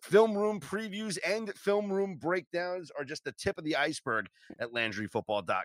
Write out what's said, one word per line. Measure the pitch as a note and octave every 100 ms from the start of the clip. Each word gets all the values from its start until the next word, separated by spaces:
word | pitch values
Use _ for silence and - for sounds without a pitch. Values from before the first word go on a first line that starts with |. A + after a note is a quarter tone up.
Film | - G3 A3+
room | G3+ G#3+ G#3
previews | - G#3 A3 G3+ A3 D3+ E3+
and | G#3+ G#3 -
film | G3+ G#3 G3+
room | G3 G3
breakdowns | D3+ D#3 F#3 - F3 F3+ F#3 D#3+ C#3+
are |
just | C3+ D#3
the | C#3
tip | - G3 F#3+
of |
the | D#3
iceberg | D#3 - D3 C3+ A2 G2 _ - -
at | A#2
Landry | A#2+ A2+ G2+ G#2
football | A2+ G#2+ G#2
dot | F2 F#2+